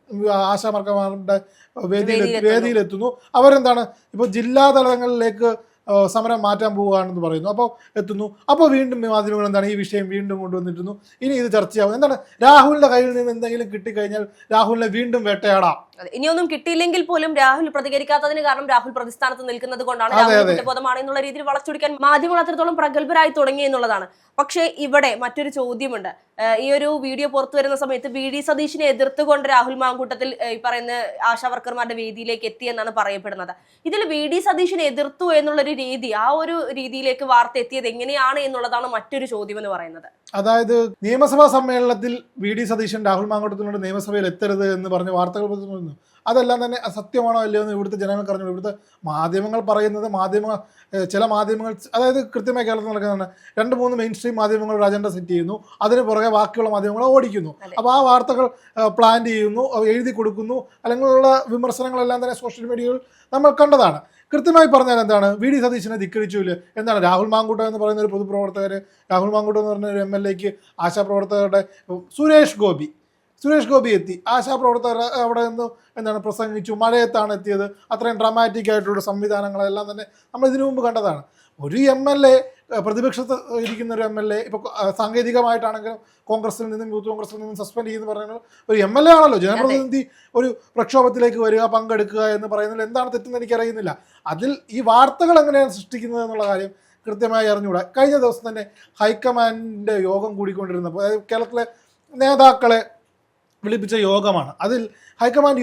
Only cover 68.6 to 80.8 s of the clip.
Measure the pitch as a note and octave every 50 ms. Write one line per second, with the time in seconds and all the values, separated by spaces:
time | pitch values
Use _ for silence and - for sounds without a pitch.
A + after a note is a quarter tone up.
68.6 | G3 F#3+ F#3+ G3 G3 _ _ _ _ - F#3 F3+ F#3+ G#3 G#3 G#3+ G#3+ G#3+ G#3 G#3+
69.6 | G#3+ G#3+ G#3 G3+ G#3 G#3 G3+ G3+ G3 G3 G3+ G3 G3+ G3 F#3+ F3+ G3+ G3+ G3+ -
70.6 | _ _ _ - E3+ F3 - G#3+ G3+ G3 G3+ G3+ G3 F#3+ G#3 G3+ G3+ G3 G3 G3
71.6 | F#3+ - - _ _ - F3+ F3+ F3+ - - - D4 D#4 D#4 D4+ D4 - - G3+
72.6 | G#3 F#3+ E3+ C#3+ D3+ D3+ - _ _ _ _ _ _ _ _ _ - C#4+ D#4 D4+
73.6 | B3+ A3 C#4 C4 A3 A#3 G#3 F#3 F#3 F#3 F#3 F3 - A3 A#3+ B3+ - C4 C4+ B3
74.6 | B3+ B3 A#3 A#3+ B3 A#3+ A#3 A#3 A#3 B3 C#4 B3+ A#3+ A#3 A#3 A#3 A#3 A#3 A3+ A#3
75.6 | A#3+ A#3 A#3 - _ _ _ A#3 A3 A3 G#3+ G#3+ G3 G#3+ G3 G#3 A3 G#3+ G#3+ G#3+
76.6 | F3+ A3+ A3 G#3 A3+ A3+ A#3 A#3+ A#3 A#3 A#3+ A3+ G#3+ G#3 G#3 G3+ F#3+ G#3 G3+ G3
77.6 | G3+ G3 G3+ - _ - A3+ A3 A3+ A#3 A3+ G#3 A3 A3 A3 A#3 A#3 A3+ G3 A3+
78.6 | G3+ G#3+ G#3+ G#3+ F#3+ G3 G#3 G3+ G3 G#3 G3 G3+ G#3 G#3 G#3 G3+ G3+ G3+ G3 G3
79.6 | G3 G3 G3 G#3 G#3 G#3 G#3 G#3 G#3 - _ _ _ _ - B3 C4 C4+ B3+ C4+
80.6 | C4+ C4+ C4 C4